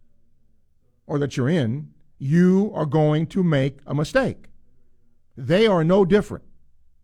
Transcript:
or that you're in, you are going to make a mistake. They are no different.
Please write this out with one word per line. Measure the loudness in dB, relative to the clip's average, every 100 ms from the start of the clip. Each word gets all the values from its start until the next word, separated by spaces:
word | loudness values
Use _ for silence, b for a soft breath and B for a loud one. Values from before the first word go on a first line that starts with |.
| -20 _ _ _ _ _ _ _ _ _ -8
or | -6
that | -4 -2
you're | 0
in, | 0 -2 -4 -10 -20 _ -12
you | 0 4 4 4 0
are | -4 -2
going | 0 2 0 -2
to | -2
make | 0 0 -2 -6 -6
a |
mistake. | -6 -2 -2 -2 -6 -16 -20 -20 -20 -20 _ _ _ _ -12
They | -2 2 2
are | 2
no | 2 2 4
different. | 2 0 -10 -16 -20 -20 -20 -20 _